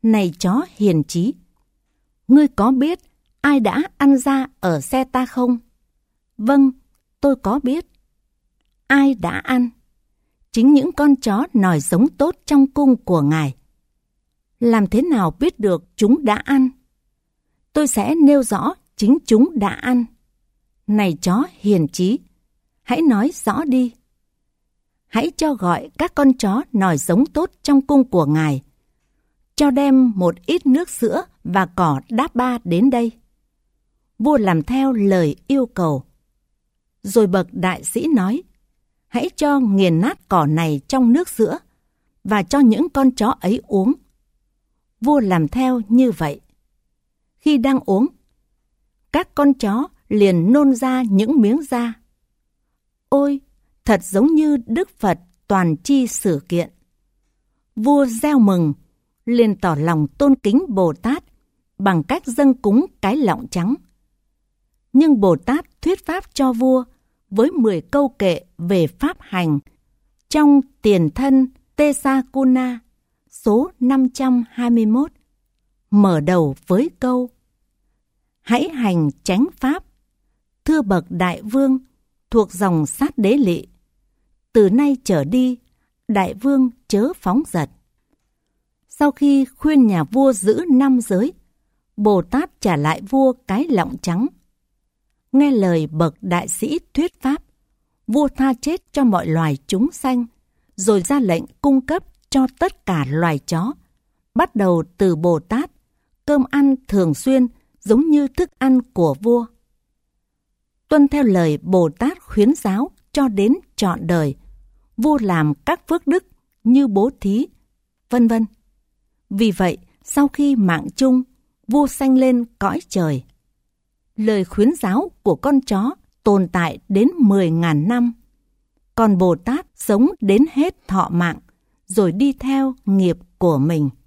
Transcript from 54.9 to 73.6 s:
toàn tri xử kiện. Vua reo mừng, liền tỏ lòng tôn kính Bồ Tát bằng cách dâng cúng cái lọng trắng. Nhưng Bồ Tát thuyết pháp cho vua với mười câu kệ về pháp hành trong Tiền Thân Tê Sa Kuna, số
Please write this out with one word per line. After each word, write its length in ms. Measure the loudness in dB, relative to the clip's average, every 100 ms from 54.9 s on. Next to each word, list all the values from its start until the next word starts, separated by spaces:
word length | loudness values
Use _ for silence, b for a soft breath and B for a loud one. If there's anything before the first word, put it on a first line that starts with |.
| _ -4 -4 _ _ _
toàn 300 | 0 0 -2
tri 300 | 0 0 0
xử 340 | -4 -4 -4 -4
kiện. 200 | -6 -6 _ _ _ _ _ _ _ _ _ _ -4
Vua 300 | 0 2 0
reo 340 | -2 0 2
mừng, 340 | 2 2 0 -4 _ _ _ _ -4
liền 300 | 0 0 0
tỏ 200 | -4 -2
lòng 320 | -2 -2 -4
tôn 280 | 0 0 2
kính 300 | 2 0 0
Bồ 260 | -2 -2
Tát 300 | -2 -6 -6 _ _ _ _ _ _
bằng 260 | -2 -2
cách 220 | -2 -6 -6
dâng 280 | 0 0
cúng 320 | 2 0 0 0 _
cái 160 | -4 -2
lọng 300 | -2 -2 -6
trắng. 240 | -6 -4 -6 _ _ _ _ _ _ _ _ _ _ _
Nhưng 260 | 2 4 4
Bồ 160 | 2 0
Tát 460 | -2 -4 -6 _
thuyết 240 | -4 -4 -6
pháp 300 | -8 -8 -4
cho 180 | -2
vua 300 | 0 2 0 -2 _ _ _ _
với 220 | 0 0
mười 300 | 2 -2 -2
câu 280 | -4 -2 -2
kệ 320 | _ -2 -2 _ -12
về 300 | -2 0 0
pháp 300 | -2 -6 -6
hành 400 | -8 -4 -2 -2 _ _ _ _ _ _ _
trong 320 | 2 4 4 2 _
Tiền 280 | 2 2 0 -2
Thân 320 | 2 2 2 _ _ -2
Tê 180 | 0
Sa 300 | 0 -2 -2 -4
Kuna, 480 | -2 0 0 -2 -8 _ _ _ _ _
số 420 | -6 0 0